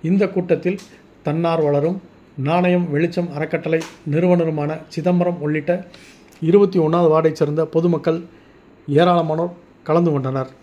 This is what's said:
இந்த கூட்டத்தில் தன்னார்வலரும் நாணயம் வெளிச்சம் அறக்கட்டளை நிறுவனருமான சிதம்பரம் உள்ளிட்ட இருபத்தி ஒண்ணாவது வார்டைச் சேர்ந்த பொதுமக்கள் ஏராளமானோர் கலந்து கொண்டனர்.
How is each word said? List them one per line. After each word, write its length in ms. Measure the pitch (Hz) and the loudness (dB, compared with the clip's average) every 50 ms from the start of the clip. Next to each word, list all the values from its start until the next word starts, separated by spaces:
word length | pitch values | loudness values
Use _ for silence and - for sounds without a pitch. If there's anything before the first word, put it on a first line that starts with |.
| - | 0
இந்த 200 | 160 185 196 202 | 0 2 2 2
கூட்டத்தில் 500 | 190 - 190 175 - 165 - - 180 196 196 - - - - - - - - - | 0 -2 -4 0 0 -2 0 0 -4 -4 -4 -10 -20 -20 -20 -20 -20 -20 -8 -6
தன்னார்வலரும் 720 | - 151 165 170 170 165 165 156 147 143 143 147 165 190 196 - - - - - - - | -4 -2 -2 0 0 0 0 0 2 2 2 0 0 -2 -4 -10 -18 -20 -20 -20 -18 -10
நாணயம் 480 | - 131 143 165 180 180 180 180 180 175 156 | -6 -4 0 0 2 2 2 2 0 0 -2
வெளிச்சம் 380 | 143 147 165 170 175 180 175 170 143 | -2 -2 -2 -2 -2 -4 -6 -6 -6
அறக்கட்டளை 460 | 147 156 156 - 156 - 156 165 160 160 - - - - | -6 -6 -4 -4 -6 -2 -2 -2 -2 -4 -6 -16 -14 -8
நிறுவனருமான 720 | 156 143 160 175 180 180 175 165 160 156 147 147 151 156 156 - | -4 -2 0 2 2 2 2 2 0 -2 -2 -4 -4 -6 -8 -12
சிதம்பரம் 520 | - - 170 147 180 180 175 175 180 175 - | -10 -10 -4 -2 0 2 2 2 0 -2 -4
உள்ளிட்ட 300 | 147 151 151 156 147 175 175 190 190 - - - - - - - - - - - | -4 -4 -4 -2 -2 -2 -4 -4 -4 -14 -20 -20 -20 -20 -20 -20 -20 -20 -12 -6
இருபத்தி 360 | 165 160 175 202 202 190 185 185 | 0 4 4 4 4 4 2 0
ஒண்ணாவது 300 | 156 151 165 175 175 160 | 2 2 2 4 4 4
வார்டைச் 300 | 156 160 160 160 151 - | 4 4 2 2 0 0
சேர்ந்த 240 | 156 143 147 156 160 | -2 -2 0 -2 -4
பொதுமக்கள் 540 | 156 - 165 165 175 170 151 - 170 160 170 170 - - - _ - _ - _ - - _ - | 0 0 0 2 2 0 0 0 -2 -2 -2 -6 -14 -20 -20 _ -20 _ -20 _ -20 -20 _ -6
ஏராளமானோர் 680 | - 139 147 175 180 175 175 165 160 156 160 170 175 - - - _ _ _ - | 0 2 4 4 4 4 2 0 0 -2 -2 -4 -6 -6 -14 -20 _ _ _ -4
கலந்து 280 | - 156 170 175 170 | 0 2 2 2 2
கொண்டனர். 400 | 151 139 131 131 131 135 131 - - - | 0 0 -2 -4 -4 -4 -6 -8 -12 -20